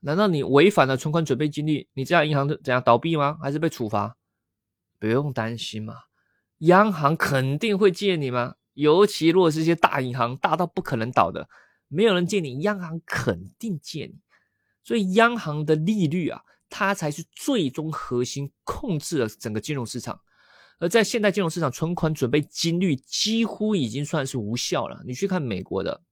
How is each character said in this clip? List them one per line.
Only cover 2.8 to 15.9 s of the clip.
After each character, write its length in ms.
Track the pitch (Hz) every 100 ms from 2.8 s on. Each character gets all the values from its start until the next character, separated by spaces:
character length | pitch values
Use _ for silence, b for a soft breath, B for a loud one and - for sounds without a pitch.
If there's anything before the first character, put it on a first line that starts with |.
倒 160 | 127 117
闭 200 | 165 156
吗？ 200 | 143 160
还 100 | 139
是 80 | 147
被 80 | 160
处 220 | - 113
罚？ 260 | 104 107 - _ _ _ _ _ _ _ _
不 100 | 107
用 260 | 120 147
担 240 | 123 113 117
心 260 | - 110
嘛， 100 | 107 110 _ _ _ _ _ _
央 340 | 160 180 214
行 240 | 170 143 160
肯 420 | - 139 131 147
定 180 | 226 196
会 140 | 202
借 240 | 175 202 175
你 160 | 139
嘛。 240 | 123 120 - _ -
尤 300 | 147 165 202
其 220 | - 160
如 140 | 170
果 100 | 175
是 80 | 151
一 60 | 160
些 100 | 170
大 240 | - 143
银 180 | 127 127
行， 200 | 120 131
大 180 | - 160
到 100 | 175
不 160 | -
可 140 | - 117
能 160 | 110
倒 180 | 131 87
的， 200 | 82 73 b b b _
没 160 | 147 226
有 100 | 180
人 100 | 180
借 140 | 202
你， 220 | 151 127
央 180 | 185 202
行 220 | 175 165 -
肯 460 | - 123 87 92 _
定 180 | 233 156
借 240 | - 156 65
你。 160 | - _ _ _ _ _ _ -
所 100 | 233
以 160 | 190 185
央 220 | 233 240
行 280 | 160 147 151
的 100 | 156
利 320 | 160